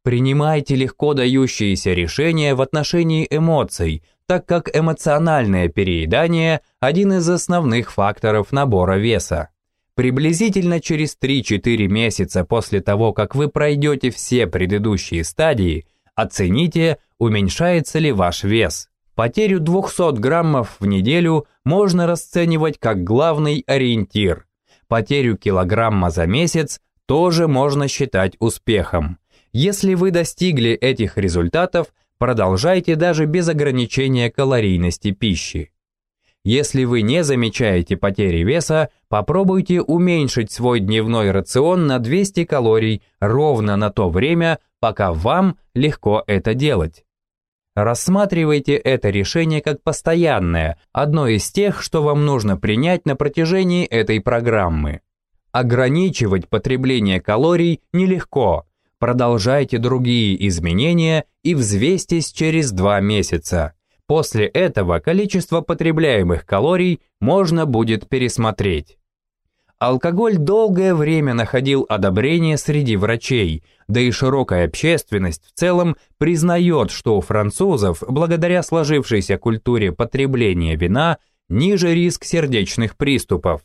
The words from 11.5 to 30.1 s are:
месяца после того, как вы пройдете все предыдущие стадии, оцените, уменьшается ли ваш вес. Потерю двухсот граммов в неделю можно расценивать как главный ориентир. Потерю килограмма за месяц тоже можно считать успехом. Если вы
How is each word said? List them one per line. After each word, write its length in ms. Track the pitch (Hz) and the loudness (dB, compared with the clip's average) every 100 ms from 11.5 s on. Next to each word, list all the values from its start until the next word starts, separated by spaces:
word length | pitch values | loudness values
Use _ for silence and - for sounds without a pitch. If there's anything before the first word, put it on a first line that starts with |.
| 101 120 113 98 | -2 0 0 0
месяца 560 | 104 113 101 90 - 87 | 0 0 -2 -4 -2 0
после 340 | 117 - 101 | -2 0 -4
того, 320 | 98 101 113 | -2 0 0
как 240 | 101 107 135 | 0 -4 -2
вы 140 | 147 | -2
пройдете 600 | 147 147 147 147 135 127 | 0 0 0 0 0 -2
все 360 | - - 123 101 | -4 -2 0 0
предыдущие 800 | - 90 101 107 98 - 85 82 | -2 0 0 0 -2 -2 -6 -6
стадии, 600 | - 160 127 90 78 - _ _ - | -2 0 2 0 -2 -8 _ _ -6
оцените, 840 | 107 - 92 110 170 165 165 151 _ _ | -4 -2 0 2 0 2 0 -2 _ _
уменьшается 840 | 117 107 95 - 170 175 - 156 | 0 2 0 0 2 2 0 0
ли 140 | 160 | 0
ваш 320 | 107 87 85 98 | 2 0 -2 0
вес. 420 | 113 95 - - _ _ | 2 0 -4 -14 _ _
Потерю 460 | - 117 214 214 190 | -4 -2 0 0 0
двухсот 580 | 156 185 190 - 170 123 | 0 0 -2 -2 -2 0
граммов 600 | 120 165 165 143 110 - | 0 0 2 0 -2 -4
в 60 | 101 | -2
неделю 640 | 98 98 165 170 160 - _ 131 | 0 2 2 2 0 -2 _ -2
можно 420 | 185 202 175 170 | 2 2 2 0
расценивать 720 | 170 - 175 170 160 156 147 | -2 -4 -2 0 0 -2 -2
как 240 | 117 101 | -2 -2
главный 640 | 87 117 165 151 151 147 - | 0 2 2 2 0 -2 -2
ориентир. 800 | 135 127 117 98 107 98 82 _ _ _ _ _ | 0 2 0 -2 0 0 -2 _ _ _ _ _
Потерю 480 | 117 107 143 123 104 | -2 0 0 0 0
килограмма 760 | 107 92 92 104 113 101 87 | 0 0 0 0 0 2 0
за 140 | 85 85 | 0 0
месяц 520 | 117 170 165 147 - _ _ - | 0 0 -2 -4 -8 _ _ -2
тоже 440 | 139 180 165 165 | 0 2 2 2
можно 400 | 131 143 143 143 | 2 0 0 -4
считать 480 | - 135 95 95 - | -4 -2 0 -2 0
успехом. 800 | 113 - - 107 82 87 78 87 _ _ _ | -4 -2 -2 0 0 -2 -4 -8 _ _ _
Если 440 | 110 175 202 196 180 | -2 -2 0 0 2
вы 160 | 190 | 2